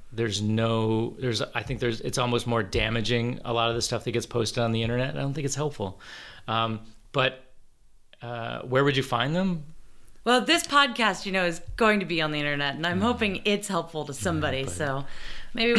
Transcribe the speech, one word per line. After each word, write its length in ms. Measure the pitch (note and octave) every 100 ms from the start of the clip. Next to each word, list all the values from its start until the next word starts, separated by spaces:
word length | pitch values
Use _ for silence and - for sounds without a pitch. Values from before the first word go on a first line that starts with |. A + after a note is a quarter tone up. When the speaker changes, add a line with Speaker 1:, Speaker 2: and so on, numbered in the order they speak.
| -
Speaker 1:
there's 300 | A2+ A#2 G2+
no, 720 | G#2+ A2 A2+ A2+ A2 A2 A#2 -
there's, 200 | B2+ G#2+
I 220 | - A#2+
think 180 | A2+ B2
there's, 220 | B2 A2+
it's 160 | - -
almost 300 | B2 A#2+ G#2+
more 160 | A#2
damaging, 800 | G2 A#2 A2 A#2 G#2 A#2+ A#2 - -
a 80 |
lot 160 | A#2 A2+
of 60 | A#2
the 60 |
stuff 220 | A2+ A#2 -
that 60 |
gets 140 | A#2 A2
posted 380 | A#2+ G#2+ -
on 80 | A#2
the 100 | A2+
internet. 340 | A2+ B2 B2+ D3
I 40 |
don't 140 | C#3 C#3
think 100 | C#3
it's 80 | C3+
helpful. 460 | D3+ - G2 G2 - - - - -
Um, 320 | A2+ A2+ A2 - - -
but, 320 | - C3 - - - - - - - - -
uh, 400 | A#2+ A#2+ A#2 A#2+
where 220 | B2+ C3
would 140 | C#3 C3+
you 60 |
find 320 | C3 A#2+ B2+ E3
them? 280 | F#3+ E3+ D3 - - - - - -
Speaker 2:
Well, 160 | B3
this 220 | G#3 E4+
podcast, 600 | - D4 C#4 A3+ A3 F#3+ G3+
you 60 |
know, 140 | F#3+ F3
is 160 | E3+ - -
going 240 | A3 G#3
to 40 | F3
be 160 | E3
on 100 | D#3
the 80 | D3+
internet, 360 | D3 C#3+ C#3+ C#3+
and 100 | E3
I'm 140 | F3
Speaker 1:
Mm. 40 |
Speaker 2:
hoping 380 | A3 A#3+ G#3+ F#3 G#3
it's 220 | G3+ G#3
helpful 360 | F#3 D#3 D#3 C#3+
to 80 |
somebody. 460 | C#3 F#3+ D#3+ D3+ C3
Speaker 1:
Yeah, 40 | C3+
but 80 |
Speaker 2:
So 320 | - D3 C3+ C#3+ - - - -
maybe 200 | - A#3